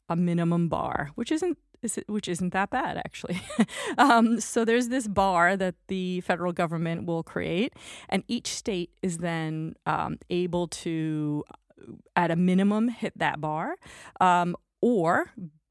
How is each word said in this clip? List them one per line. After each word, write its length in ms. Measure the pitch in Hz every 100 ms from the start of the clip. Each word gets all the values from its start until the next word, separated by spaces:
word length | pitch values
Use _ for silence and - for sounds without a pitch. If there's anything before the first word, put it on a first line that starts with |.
| -
a 80 | 170
minimum 540 | 175 170 170 170 170
bar, 420 | 156 - - - -
which 140 | 233
isn't, 280 | 311 370 285 _ _
is 160 | 226 -
it, 100 | -
which 220 | 208 -
isn't 240 | 175 180
that 160 | 190 202
bad, 260 | 254 302 -
actually. 440 | - - - 175 - 605 214
<laughs> 280 | - 480 320
Um, 420 | 277 233 226 233
so 240 | - 240
there's 240 | 226 233 240
this 220 | 262 214
bar 480 | 196 196 175 175 190
that 180 | 185 - -
the 320 | 190 185 180
federal 320 | 180 175 180
government 520 | 175 170 165 165 165 170
will 160 | 165
create, 520 | - 180 156 170 262 - - - -
and 160 | 196 -
each 180 | 233 -
state 440 | - - 185 175 -
is 160 | 190 165
then, 580 | 175 165 156 156 160 - -
um, 340 | 156 156 - -
able 380 | 175 180 175 170
to, 760 | - 175 160 156 151 151 147 - - _ - - - _ -
at 160 | 170
a 40 | 165
minimum, 520 | 180 180 202 214 233
hit 300 | 226 214 -
that 240 | 156 151
bar, 340 | 156 156 220 370 - - - -
um, 340 | 180 175 175 - _ _
or 500 | 233 233 165 220 339 - 170 - _